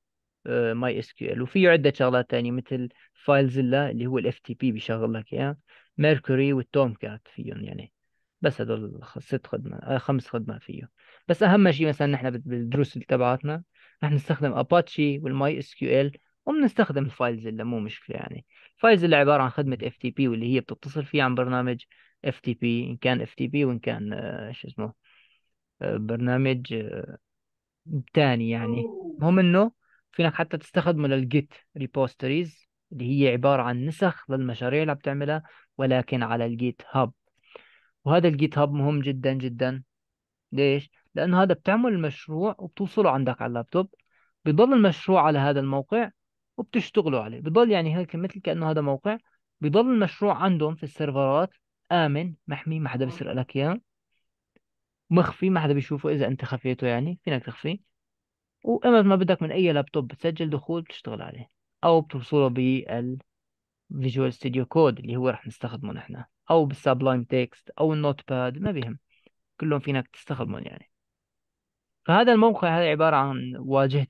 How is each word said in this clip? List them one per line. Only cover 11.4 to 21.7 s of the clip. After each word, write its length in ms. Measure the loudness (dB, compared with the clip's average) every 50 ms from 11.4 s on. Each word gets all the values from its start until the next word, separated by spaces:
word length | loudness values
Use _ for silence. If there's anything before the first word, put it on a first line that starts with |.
| 4
أهم 280 | 6 6 8 6 6
شيء، 160 | 4 4 2
مثلًا، 200 | 0 0 0 0
نحن 220 | 0 0 -2 -2 -4
بال-، 120 | -6 -6 -8
بالدروس 480 | -6 -6 -6 -6 -2 0 0 -2 -2 -4
اللي 120 | -8 -4
تبعتنا 580 | -2 0 2 2 2 0 0 -2 -6 -6 -6 -10 _ _ _ _ _ _ -6 -2
رح 80 | 0
نستخدم 420 | 0 0 0 -2 -2 -2 -2 -2 0
أباتشي 680 | -2 0 2 2 2 2 0 -2 0 0 0 0 -2
والماي 400 | -4 -4 -2 0 0 0 -2 -4
اس 160 | -8 -10 -10
كيو 260 | -6 -2 2 2 2
ال، 100 | 2 0 -2 -10 _ _ _ _ -6
وبنستخدم 600 | -4 0 0 0 2 2 2 0 0 0 -4 -4
الفايل 340 | -4 -4 -4 -2 -2 -2 -4
زيلا، 240 | -8 -8 -8 -6 -6
مو 160 | -4 -4 -4
مشكلة، 380 | -6 -8 -10 -14 _ -12 -12
يعني. 280 | -12 -12 -12 -14 -16 -18 _ _ _ -20 -20 _
الفايل 220 | _ 4 6 6
زيلا 200 | 6 6 6 6
عبارة 260 | 6 6 6 6 4 4
عن 60 | 0
خدمة 280 | 0 -2 -2 -2 -4 -4 -6
اف 140 | -8 -8
تي 140 | _ -6 -4
بي، 160 | -2 0 0
واللي 280 | 0 0 -2 -2 0 0
هي 40 | 0
بتتصل 460 | -2 -4 -10 -12 -12 -10 -8 -8 -6
فيه 180 | -2 0 0 2
عن 120 | 2 2
برنامج 480 | 0 0 0 0 -2 -2 -2